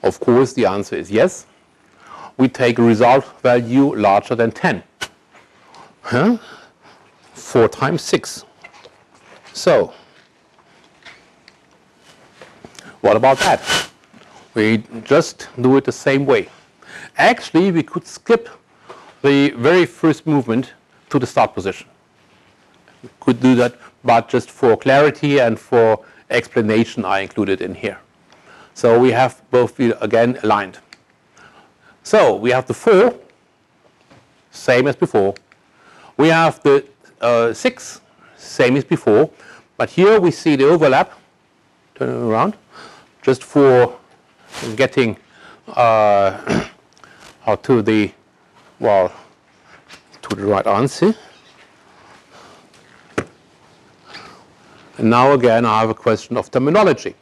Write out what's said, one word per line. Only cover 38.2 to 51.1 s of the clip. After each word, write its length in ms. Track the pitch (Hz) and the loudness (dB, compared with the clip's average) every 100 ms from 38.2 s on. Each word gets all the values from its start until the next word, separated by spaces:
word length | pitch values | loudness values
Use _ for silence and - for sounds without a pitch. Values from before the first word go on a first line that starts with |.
| _ _ | _ _
same 400 | - - 127 135 | -20 -2 0 0
as 80 | 131 | -2
before. 440 | 165 - 107 156 _ - - _ _ | -4 0 0 0 _ -20 -20 _ _
But 140 | 120 | -8
here 300 | - 196 220 | 2 2 4
we 120 | 175 | 2
see 260 | - 170 143 | -2 -2 2
the 80 | 135 | 2
overlap. 480 | 170 151 131 185 - _ _ _ _ _ _ _ _ | 2 2 2 -2 -8 _ _ _ _ _ _ _ _
Turn 140 | 127 | -8
it 200 | 123 120 | -6 -4
around, 280 | 110 165 - _ - - - _ _ | -2 -2 -4 _ -20 -20 -20 _ _
just 240 | - 131 - | -4 -4 -2
for 520 | 147 139 127 120 - _ _ _ _ _ - 123 110 | 2 4 4 2 -2 _ _ _ _ _ -14 -12 -4
getting, 420 | 131 - 117 101 _ _ - - - | -2 0 -2 -4 _ _ -20 -20 -14
uh, 960 | - 120 110 107 101 98 95 - 113 - _ _ _ | -2 2 2 2 2 0 -4 -6 -6 -6 _ _ _
<clears throat> 460 | - _ - _ - | -20 _ -20 _ -6
how 100 | 101 | -6
to 260 | - 123 | 0 0
the, 300 | 107 110 104 - _ _ _ _ _ _ | 0 -2 -2 -8 _ _ _ _ _ _
well, 300 | 120 101 90 - - _ _ _ _ - _ - _ _ | 0 0 0 -6 -20 _ _ _ _ -20 _ -20 _ _
to 140 | - 101 | -12 -6
the 100 | 101 | -2
right 220 | 98 110 | -2 0
answer. 480 | 101 139 - 190 | -2 -2 -2 -2